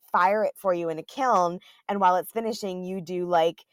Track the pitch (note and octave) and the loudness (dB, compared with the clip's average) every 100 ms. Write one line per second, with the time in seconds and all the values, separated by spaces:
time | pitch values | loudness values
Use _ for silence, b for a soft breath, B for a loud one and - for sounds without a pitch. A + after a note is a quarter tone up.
0 | _ F#3+ F#3 G#3+ G3+ - F#3+ F3 E3 D#3 | _ 2 4 2 -2 -2 -2 0 -2 -6
1 | - - C4 G3 F3 F3+ b b b G3+ | -8 -2 2 4 2 -2 b b b 0
2 | F#3 F3+ F3 A3 A3+ A3 G3 F3+ F3+ F#3+ | 2 2 -2 -6 -6 -6 -8 -8 -8 -8
3 | E3 F3+ F3 E3+ E3 E3+ - | -8 -6 0 2 2 -2 -18